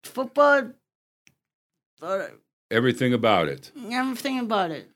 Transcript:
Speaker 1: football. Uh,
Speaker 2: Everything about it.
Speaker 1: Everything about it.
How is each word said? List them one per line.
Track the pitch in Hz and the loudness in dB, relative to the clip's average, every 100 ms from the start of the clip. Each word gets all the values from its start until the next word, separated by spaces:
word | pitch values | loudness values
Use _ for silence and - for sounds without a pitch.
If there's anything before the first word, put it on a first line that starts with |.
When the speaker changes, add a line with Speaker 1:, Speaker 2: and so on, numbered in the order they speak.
Speaker 1:
football. | - - 254 285 285 277 240 - _ _ _ _ _ _ _ _ _ _ _ _ | -12 -10 -4 2 4 4 0 -14 _ _ _ _ _ _ _ _ _ _ _ _
Uh, | 165 196 120 53 _ _ _ | -6 -6 -6 -14 _ _ _
Speaker 2:
Everything | 113 127 123 127 | 0 2 2 0
about | 123 113 98 78 | 2 4 4 2
it. | 69 - 294 214 | -4 -12 -14 -8
Speaker 1:
Everything | 247 262 247 277 262 | -4 -4 -4 -6 -4
about | 233 214 175 | -2 -2 -2
it. | 147 95 | -6 -14